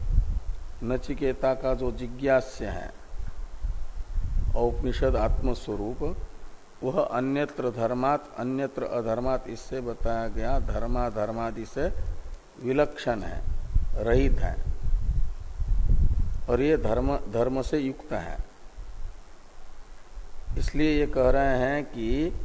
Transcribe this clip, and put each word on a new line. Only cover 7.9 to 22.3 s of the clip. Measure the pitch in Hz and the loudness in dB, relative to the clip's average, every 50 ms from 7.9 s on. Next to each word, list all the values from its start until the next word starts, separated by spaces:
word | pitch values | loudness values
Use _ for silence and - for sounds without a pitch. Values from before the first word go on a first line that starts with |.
| 123 123 127 139 147 143 - - - - | 0 0 0 0 0 0 -4 -8 -10 -6
अन्यत्र | 120 127 131 135 139 135 - - - | -6 -4 -4 -4 -4 -4 -4 -6 -6
अधर्मात | - - 120 110 113 110 120 123 131 131 127 - - | -4 -2 -2 -2 -2 -2 0 0 0 -2 -2 -4 -6
इससे | 117 110 - - 139 135 | -12 -12 -10 -8 -8 -6
बताया | 123 120 113 - - 120 113 117 113 113 | -6 -6 -2 0 0 0 0 0 -2 -2
गया | - - 120 123 135 135 | -2 0 0 2 2 2
धर्माधर्मादि | - - - 110 117 120 127 123 123 120 104 110 104 110 110 113 113 113 107 110 110 | 2 2 0 0 0 0 0 0 0 0 -2 -2 -2 -2 -2 -4 -4 -4 -4 -6 -8
से | - - 131 156 - - - - - - - - - - - - - - - | -6 -4 -2 -2 0 0 0 -2 -2 -4 -4 -6 -8 -10 -12 -16 -18 -14 -6
विलक्षण | - 123 131 147 147 143 - - - 127 117 104 | -4 0 2 2 2 2 0 -4 -4 -2 -2 -2
है, | 90 87 85 - - - - - - - - - - - - - 104 | -4 -4 -4 -2 0 0 0 0 0 2 2 4 4 4 2 2 4
रहित | 113 120 131 139 123 - - | 4 4 6 6 6 4 4
है, | - 87 82 - - - - - - - - - - - - - - - - - - - - - - - - - - - - - - - - - - - - - - - | 4 2 2 0 -2 -2 0 0 2 4 4 4 4 2 4 4 2 2 0 -2 -8 -6 -4 -2 0 2 4 4 6 6 8 8 8 8 6 4 2 2 0 0 0 2
और | 120 120 | 2 4
ये | 139 151 160 | 4 4 4
धर्म, | 143 - - - 123 131 135 139 | 4 4 2 2 2 2 2 0
धर्म | - - 101 101 113 120 127 131 131 | 0 -2 -2 0 0 0 2 0 -2
से | 127 - 156 151 | -2 0 0 0
युक्त | 135 135 135 - - - | 0 -2 -4 -6 -8 -6
है। | 123 95 85 85 - - - - - - - - - - - - - - - - - - - - - - - - - - - - - - - - - - - - - - - - - - - - - - | -6 -6 -4 -4 -4 -6 -6 -6 -10 -16 -18 -14 -12 -12 -12 -10 -8 -6 -6 -6 -8 -10 -16 -18 -18 -18 -20 -18 -16 -14 -12 -12 -12 -12 -14 -14 -16 -16 -16 -14 -14 -14 -12 -10 -10 -6 -4 -2 0 2
इसलिए | - - - 143 156 156 151 147 | 2 2 2 4 4 4 4 4
ये | 147 | 2
कह | - - 131 127 127 | 2 2 4 6 6
रहे | 127 139 139 139 131 127 | 6 6 6 4 4 2
हैं | 127 135 143 147 135 | 2 0 0 -2 -4
कि | - - 120 113 113 123 143 160 180 | -6 -6 -4 0 0 2 2 0 0